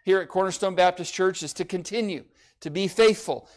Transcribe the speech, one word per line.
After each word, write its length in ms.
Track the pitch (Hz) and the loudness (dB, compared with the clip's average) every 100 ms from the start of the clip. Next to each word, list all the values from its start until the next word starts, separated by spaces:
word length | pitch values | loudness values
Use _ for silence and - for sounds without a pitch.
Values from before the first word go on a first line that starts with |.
here 160 | - 190 | 0 0
at 80 | 180 | 2
Cornerstone 480 | 185 190 180 196 185 | -2 -2 0 -2 4
Baptist 380 | 180 180 170 | 4 2 -6
Church, 300 | - 190 185 | 0 0 0
is 100 | 151 | -8
to 100 | - | -8
continue, 600 | 170 185 165 220 214 151 - _ _ _ | -6 -6 -4 -4 -4 -6 -12 _ _ _
to 100 | 160 | -8
be 200 | 156 190 | -4 -4
faithful, 580 | - 226 208 - 131 - | 4 4 4 -2 -8 -8